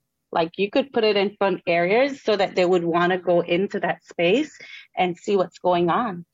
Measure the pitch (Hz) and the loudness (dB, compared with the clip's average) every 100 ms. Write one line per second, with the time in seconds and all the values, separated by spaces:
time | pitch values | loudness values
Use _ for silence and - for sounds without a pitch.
0 | _ _ _ 180 165 - 202 277 277 233 | _ _ _ -4 -4 -4 -2 -2 -2 0
1 | 214 202 196 202 196 175 - 170 175 220 | 0 2 0 -2 -2 -2 -2 0 2 2
2 | 277 277 - 208 185 - 175 180 170 170 | 0 -2 -2 0 0 0 2 2 2 0
3 | 175 185 180 175 175 175 196 202 175 - | 0 0 0 0 2 -2 -2 -4 -4 -6
4 | - - 170 226 302 - - - - - | -8 -2 0 2 -2 -10 -20 -20 -10 -4
5 | 185 170 - 202 175 - 180 175 175 175 | -4 -4 -2 -2 -2 -4 0 2 2 0
6 | 240 175 170 | -2 -8 -14